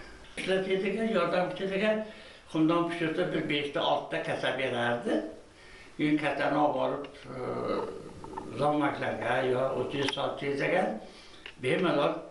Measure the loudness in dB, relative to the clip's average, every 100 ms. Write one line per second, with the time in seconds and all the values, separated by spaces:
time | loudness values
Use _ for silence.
0 | -14 -18 -14 -6 0 0 2 2 2 0
1 | 2 2 2 2 2 -2 -2 0 2 2
2 | -2 -10 -18 -20 -4 2 4 4 2 0
3 | 0 0 0 0 0 0 0 0 2 2
4 | 0 -4 -2 -2 -2 0 0 0 0 0
5 | 0 0 -2 -10 -18 -20 -20 -20 -14 -2
6 | 2 4 2 0 2 4 4 4 0 -2
7 | -6 -12 -12 -8 -4 -4 -2 -2 -2 -8
8 | -12 -14 -12 -10 -8 0 2 4 2 0
9 | -2 0 0 2 2 2 2 0 -2 -2
10 | -2 0 -2 -2 -2 0 2 2 0 -2
11 | -10 -18 -20 -18 -16 -4 0 2 4 4
12 | 2 0 -8